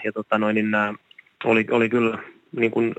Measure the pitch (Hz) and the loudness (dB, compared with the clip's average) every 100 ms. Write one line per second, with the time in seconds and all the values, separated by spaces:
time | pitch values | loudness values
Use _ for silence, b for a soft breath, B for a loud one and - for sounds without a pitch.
0 | 107 110 - 107 107 110 107 107 104 104 | -6 -8 -2 0 2 0 0 0 -2 -4
1 | _ - - - - 113 110 120 113 120 | _ -20 -20 -6 2 2 2 2 2 2
2 | 113 107 B B _ 127 113 110 117 | 0 -2 B B _ -2 0 2 -2